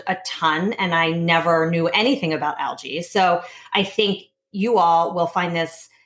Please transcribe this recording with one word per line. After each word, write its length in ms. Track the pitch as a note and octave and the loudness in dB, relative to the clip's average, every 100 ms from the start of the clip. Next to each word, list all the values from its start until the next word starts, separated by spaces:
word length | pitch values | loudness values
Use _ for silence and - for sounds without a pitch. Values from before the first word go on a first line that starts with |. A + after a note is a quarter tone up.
| - | -4
a 80 | F#3 - | -6 -6
ton, 460 | - D#3+ D#3 F#3+ | -2 0 0 -2
and 220 | - F#3 E3+ | -2 0 2
I 160 | E3 | 2
never 580 | E3+ E3+ E3 E3+ E3 E3 | 0 2 2 4 2 2
knew 180 | E3+ E3 | 0 0
anything 420 | G3+ A#3+ C#4 E3 | 2 2 2 0
about 260 | D#3 D3+ - | -2 -4 -4
algae. 440 | C#3 B2 C3 D3 | -6 -8 -10 -10
So 420 | E3+ G3+ F3+ F3 - - - | -4 2 2 2 -4 -18 -6
I 100 | G3+ | -4
think 400 | F#3+ - G3+ F#3+ - _ _ | -2 0 0 -2 -8 _ _
you 240 | G3+ A3 G#3+ | -4 0 4
all 360 | E3+ E3 E3+ | 4 4 2
will 140 | F3+ E3 | 0 -2
find 260 | F#3 F3 | -2 -2
this 360 | E3+ D#3+ - - _ | -2 -4 -6 -16 _